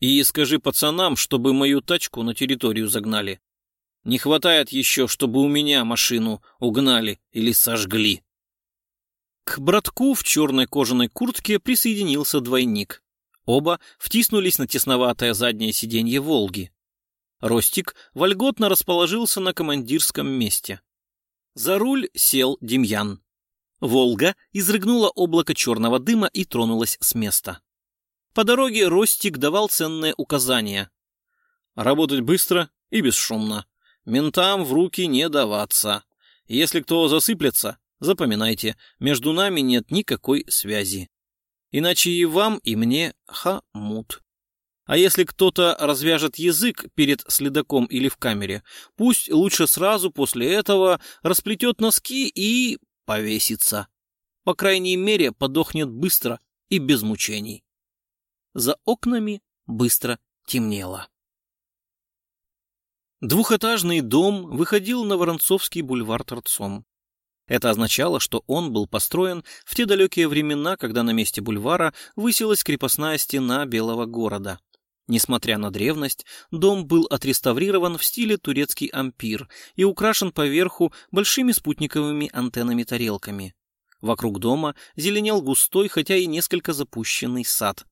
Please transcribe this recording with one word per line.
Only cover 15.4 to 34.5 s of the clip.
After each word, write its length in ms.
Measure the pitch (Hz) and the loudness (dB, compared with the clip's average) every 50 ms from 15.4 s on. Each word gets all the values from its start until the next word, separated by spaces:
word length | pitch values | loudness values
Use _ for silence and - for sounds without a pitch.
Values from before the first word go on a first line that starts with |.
| 123 120 113 107 113 110 | 0 0 0 0 -2 -2
сиденье 480 | - - 113 113 113 117 117 117 127 139 | -2 -2 -4 -2 0 0 0 0 0 0
«Волги». 520 | 139 156 156 117 101 95 90 104 90 - - _ _ _ _ _ _ _ _ _ _ _ _ _ | 0 2 2 2 2 0 -4 -8 -8 -10 -14 _ _ _ _ _ _ _ _ _ _ _ _ _
Ростик 540 | - 110 117 117 - - - - - - - - - _ _ | -2 2 2 2 2 2 0 -2 -4 -6 -10 -14 -20 _ _
вольготно 560 | 131 170 196 202 185 254 277 233 - 214 196 | 0 2 2 2 2 0 0 2 2 2 2
расположился 680 | 190 - - - 175 175 175 160 202 233 233 - - 202 | 2 2 0 0 2 2 2 2 0 -2 0 -2 -2 -2
на 120 | 190 185 | -2 -2
командирском 760 | 175 - 165 151 143 139 120 117 143 160 - - - 147 143 | -2 -2 -2 -2 -2 -4 -2 -2 0 0 0 -2 -2 -4 -4
месте. 540 | 139 135 127 117 101 - - - - 95 - _ _ _ _ _ _ _ _ _ _ _ _ _ _ _ | -2 -2 -2 -2 -2 -2 -4 -4 -8 -12 -12 _ _ _ _ _ _ _ _ _ _ _ _ _ _ _
За 240 | - - 170 190 202 | -6 -2 0 0 2
руль 300 | 226 262 277 269 - - - | 2 2 0 0 -2 -4 -2
сел 420 | - - - - 131 131 131 139 - | 0 0 2 4 4 2 2 0 -2
Демьян. 600 | - 110 123 131 123 101 110 104 104 104 98 - _ _ _ _ _ _ _ _ _ _ _ _ | -4 0 2 2 2 2 0 -2 -2 -4 -6 -10 _ _ _ _ _ _ _ _ _ _ _ _
«Волга» 560 | - 120 120 131 127 123 113 101 147 185 196 - _ _ | -2 2 4 4 4 4 4 2 2 0 0 -2 _ _
изрыгнула 580 | - 202 185 185 208 208 185 226 247 233 214 185 | -6 -2 0 0 0 2 2 2 2 4 2 2
облако 440 | - 202 180 170 165 170 160 - 151 | 2 0 0 2 2 2 2 2 -2
черного 440 | - - - - - 113 117 123 127 | -2 0 0 0 0 2 2 0 0
дыма 280 | 131 226 233 220 196 | 2 2 2 2 2
и 200 | - - 190 185 | 0 -2 -4 -6
тронулась 500 | - - 120 117 113 117 113 117 - - - | -2 -2 0 0 0 0 0 0 -2 -2 -2
с 140 | - - - | -2 -2 -2
места. 460 | 117 107 101 - - - 98 87 - _ _ _ _ _ _ _ _ _ _ _ _ _ _ | -2 -2 -2 -2 -2 -4 -6 -10 -14 _ _ _ _ _ _ _ _ _ _ _ _ _ _
По 120 | _ 226 220 | _ 0 2
дороге 440 | 214 240 254 269 262 214 226 196 175 | 4 4 2 2 0 2 2 2 4
Ростик 480 | 170 190 220 - - - - 202 151 | 4 4 4 2 0 0 -2 -4 -2
давал 320 | 127 139 147 170 202 214 202 | 0 0 0 2 2 0 0
ценные 460 | - - 160 156 160 160 156 156 147 | 0 -2 -2 -4 -4 -2 -2 -2 -2
указания. 720 | - 131 - 147 135 123 131 127 117 107 104 98 98 98 - _ _ _ _ _ _ _ _ _ _ _ _ _ _ _ _ _ | -4 -4 -2 -2 0 0 0 0 0 -2 -2 -4 -6 -6 -8 _ _ _ _ _ _ _ _ _ _ _ _ _ _ _ _ _
«Работать 460 | 110 107 127 139 151 160 135 143 131 | -2 0 2 2 2 2 2 0 0
быстро 500 | 117 131 180 185 - - 180 175 165 - _ _ _ _ | 2 2 2 2 2 2 2 0 0 -2 _ _ _ _
и 100 | - 220 | 0 2
бесшумно. 680 | 160 120 - - - - 113 107 107 107 107 104 - - _ _ _ _ _ _ _ 107 | 2 2 2 0 -2 -2 -2 -4 -2 -4 -4 -6 -10 -12 _ _ _ _ _ _ _ -2
Ментам 560 | 113 135 151 151 - 180 180 196 | -2 0 0 0 2 2 2 2